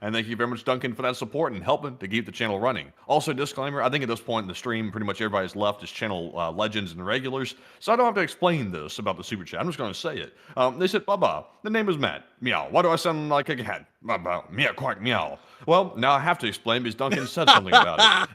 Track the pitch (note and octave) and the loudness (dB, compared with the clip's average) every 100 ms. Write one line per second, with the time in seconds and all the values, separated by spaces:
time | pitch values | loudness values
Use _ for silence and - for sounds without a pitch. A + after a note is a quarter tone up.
0 | G#2 A2+ A2 A2+ A#2+ A#2+ B2+ B2+ B2+ A2+ | -2 -2 -2 -2 -2 -2 -2 -2 -2 -2
1 | B2+ B2+ A2+ C#3 D#3 G#2 F2 D3 D3+ B2+ | -2 -2 -6 -2 -2 -2 0 0 0 -10
2 | G2 A2 G2+ F#2 A2+ G2 A#2 A#2 C#2 _ | -4 -4 -4 -4 -2 0 0 -2 -6 _
3 | - D3 D3+ C3+ C#3+ - C3+ C#3+ B2 C#3+ | 0 2 2 -2 -4 -4 -4 0 0 0
4 | D3+ A#2 - A2+ G2 - B2+ A2+ A2 G#2 | -2 -4 -2 -2 -2 -8 -4 -2 -2 -4
5 | G#2 G2 A2 G2+ F#2 G2+ G#2 G2+ F2 - | -4 -2 0 0 -2 0 0 0 -6 -6
6 | A2+ F#2 E2+ - E2 E2+ G#2+ G#2+ G2 E2 | -4 -4 -6 -4 -4 0 -2 -2 -6 -6
7 | F2+ A#2 C3 C3 B2+ - - - - A#3 | -2 -2 -2 -4 -6 -8 -20 -14 0 4
8 | B3 G#3 E3+ - F3 E3 A2+ F2+ D2+ - | 4 4 -2 2 2 2 0 -4 -8 -4
9 | G#2 F2+ F2+ G#2+ E2+ E2+ D3 D3+ A#2 - | -2 -4 -4 -8 -6 -4 -4 -2 -6 -4
10 | E3 C#3+ D2 - - - B2+ C3 F3+ G3+ | -6 -6 -10 -14 -12 0 2 2 0 0
11 | - G3+ C#3+ D2+ - _ G#3+ A3 G#3 D#3+ | 0 2 2 0 -8 _ -2 0 0 2
12 | A#2+ C#2+ - _ B2 F#2+ C#2 G#2 F3 E3 | 0 -2 -12 _ 0 0 2 4 4 4
13 | F3+ D#3+ D3+ D3 C#3+ C#3+ G#2+ F#2 - _ | 2 -2 0 0 0 -4 -4 -8 -10 _
14 | - G#2 F2 F2 - F#2 C#3 G2 C3 G2+ | -4 -4 -2 -4 -4 -2 0 0 -4 -4
15 | A2+ A2+ D#2 C#2+ - - - E3+ F#3+ - | 0 0 0 -6 -16 -14 2 4 4 0
16 | B2+ C#3 D3+ F3 A2+ F#2+ A2+ A#2 B2 A2 | 4 4 4 0 0 -4 0 0 0 -2
17 | C3+ C#3 C3 - E3 B3 F#2 A#3+ C3+ - | -2 -2 -4 0 4 4 6 6 6 4
18 | A3 - - | 6 4 0